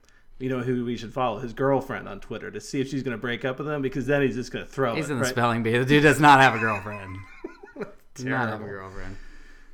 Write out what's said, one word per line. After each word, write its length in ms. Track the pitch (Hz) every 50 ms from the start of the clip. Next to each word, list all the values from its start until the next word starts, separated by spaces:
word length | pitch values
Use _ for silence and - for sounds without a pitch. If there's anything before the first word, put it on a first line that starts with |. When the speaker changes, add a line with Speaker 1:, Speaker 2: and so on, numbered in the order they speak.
| _ _ _ _ - - - -
Speaker 1:
You 100 | 127 127
know 100 | 131 127
who 240 | 120 127 127 123 120
we 140 | 120 120
should 160 | 107 113 107 -
follow? 260 | 139 123 120 104 104
His 140 | 123 117 110
girlfriend 560 | - 135 135 139 127 - - 117 98 98 98
on 100 | 101 95
Twitter 320 | - - 117 104 - 95
to 80 | 98 104
see 220 | - - - 139
if 80 | 127 131
she's 140 | 135 135 123
gonna 140 | 131 117
break 280 | 107 98 120 117 113 -
up 120 | 131 131
with 120 | - 139 151
him, 120 | 151 147
because 240 | 135 131 - 147 117
then 160 | 131 143 143
he's 140 | 143 127 107
just 160 | 127 117 -
gonna 140 | - 110 90
throw 300 | - - 139 131 120 113
Speaker 2:
He's 140 | 156 151 139
Speaker 1:
it, 40 | 147
Speaker 2:
in 60 | 123
the 40 | 131
Speaker 1:
right? 60 | 127
Speaker 2:
spelling 340 | 127 120 117 120 117 117 113
bee. 140 | 110 117
The 80 | 120 131
dude 180 | 127 147 147 147
does 160 | 151 135 -
not 220 | 156 147 139 131
have 120 | 135 127 113
a 40 | 110
girlfriend. 560 | 113 113 107 101 98 107 104 101 98 95 95 98 98 - - - - - - - - - -
Speaker 1:
<laughs> 120 | 294 208 - - - - - -
Speaker 2:
Does 100 | 123 127
not 240 | 131 131 131 120 113
have 100 | 107 107
a 40 | 107
Speaker 1:
Terrible. 20 |
Speaker 2:
girlfriend. 480 | 101 98 98 95 95 95 98 92 92 - - - - - - - - - - - -